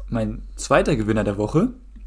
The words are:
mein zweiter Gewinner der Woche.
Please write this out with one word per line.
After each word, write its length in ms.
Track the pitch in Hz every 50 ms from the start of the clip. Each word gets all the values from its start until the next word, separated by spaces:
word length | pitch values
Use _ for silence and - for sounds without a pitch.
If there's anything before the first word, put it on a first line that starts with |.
| - -
mein 340 | 117 113 110 107 110 120 - - -
zweiter 400 | - - - 131 160 190 226 160
Gewinner 280 | 113 107 104 107 110 104
der 120 | 104 101
Woche. 380 | 98 104 107 - 156 202 262 - - - - - - -